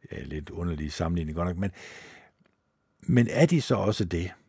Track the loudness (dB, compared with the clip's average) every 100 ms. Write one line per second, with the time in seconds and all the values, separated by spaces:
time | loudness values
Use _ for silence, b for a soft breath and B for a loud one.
0 | -12 -12 -8 -8 -8 -6 -4 -2 -4 -2
1 | 0 0 -2 -2 -2 -2 -4 B B B
2 | B B B _ _ _ _ _ _ _
3 | 2 4 4 4 4 4 2 0 2 0
4 | 0 -2 -4 -8